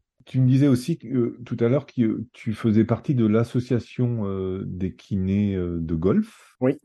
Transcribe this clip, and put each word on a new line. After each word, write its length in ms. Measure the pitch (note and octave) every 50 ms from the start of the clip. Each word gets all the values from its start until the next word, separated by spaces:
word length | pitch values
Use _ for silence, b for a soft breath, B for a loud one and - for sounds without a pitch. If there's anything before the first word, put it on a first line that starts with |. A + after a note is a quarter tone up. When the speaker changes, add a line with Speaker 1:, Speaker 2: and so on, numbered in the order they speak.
| _ _ _ _ _
Speaker 1:
Tu 160 | - - C3
me 80 | C3
disais 200 | B2+ C3+ C3 C#3+
aussi 300 | C#3+ B2+ B2 - - E3
que, 100 | - -
euh, 320 | A2 C3+ B2+ A#2 A#2 - - -
tout 120 | - A#2+ A2
à 80 | A#2
l'heure 180 | A#2 C3 D3 C#3+
que, 160 | - - B2+
euh, 240 | A2+ A2 G#2+ A2 A#2 -
tu 220 | _ - - A2+ G#2
faisais 320 | - - A2+ G#2 A2 A2
partie 300 | - A#2 A2 - - D3
de 100 | B2 A2+
l'association, 1000 | G#2+ G#2+ A2+ A#2 - - B2+ B2 - B2+ A2+ - - - - B2 A#2+ A#2+ A2+ G#2
euh, 380 | G2 G2 F#2+ F#2+ F#2 F#2 F#2+ F#2+
des 300 | F#2+ F#2 F2+ F#2+ F2+ -
kinés, 600 | - - - G2+ F#2+ F#2 F#2+ G2 G2+ G#2 G2+ G2
euh, 240 | F#2 F2+ F2 F2 E2+
de 140 | E2 D#2+ E2
golf. 600 | D#2+ E2 F#2+ C3 G#3+ G#3+ - - - - - _ -
Speaker 2:
Oui. 160 | B2+ C3 C#3+ - _